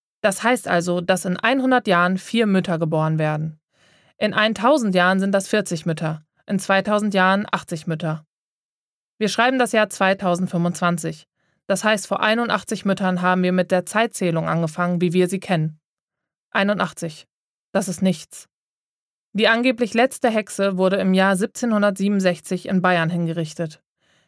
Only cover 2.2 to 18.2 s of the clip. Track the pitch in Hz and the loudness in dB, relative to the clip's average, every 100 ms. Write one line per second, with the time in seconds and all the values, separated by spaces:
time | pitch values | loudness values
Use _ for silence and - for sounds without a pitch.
2.2 | - 226 220 190 170 165 165 160 156 156 | -2 0 2 2 0 -2 0 0 0 0
3.2 | 156 151 160 156 _ _ _ _ _ _ | -2 -2 -6 -10 _ _ _ _ _ _
4.2 | 214 196 214 220 226 302 220 180 180 190 | -2 2 0 2 2 4 2 4 4 4
5.2 | 196 196 190 214 190 165 170 156 160 156 | 2 0 0 -2 0 -4 -4 -4 -4 -6
6.2 | - _ - 190 - 196 196 208 208 196 | -12 _ -6 -4 0 0 2 0 0 2
7.2 | 185 196 214 170 - 165 165 156 160 156 | 4 2 0 -6 -6 -8 -4 -4 -4 -6
8.2 | - _ _ _ _ _ _ _ _ _ | -10 _ _ _ _ _ _ _ _ _
9.2 | 214 - 233 262 233 220 208 - 190 196 | -2 2 2 2 2 2 0 0 0 2
10.2 | 190 175 185 175 175 175 180 170 160 160 | 0 0 0 0 -2 0 -2 -2 -4 -10
11.2 | - _ _ _ - 190 220 214 - 202 | -16 _ _ _ -4 -2 0 0 -2 -2
12.2 | 214 226 240 202 - 214 202 190 190 180 | 0 0 0 -4 -4 -4 -2 0 0 0
13.2 | 180 185 180 185 175 185 180 208 226 - | 0 2 2 0 0 0 0 -2 -2 -2
14.2 | 180 165 165 165 165 156 175 175 180 180 | -2 -2 -2 -2 -2 -2 -2 0 2 2
15.2 | 180 190 - 175 156 156 _ _ _ _ | 0 -2 -2 -2 -2 -6 _ _ _ _
16.2 | _ _ _ - 196 196 180 - 165 156 | _ _ _ -2 0 0 -4 -6 -12 -12
17.2 | - _ _ _ _ 190 190 175 185 165 | -20 _ _ _ _ -4 -4 0 0 0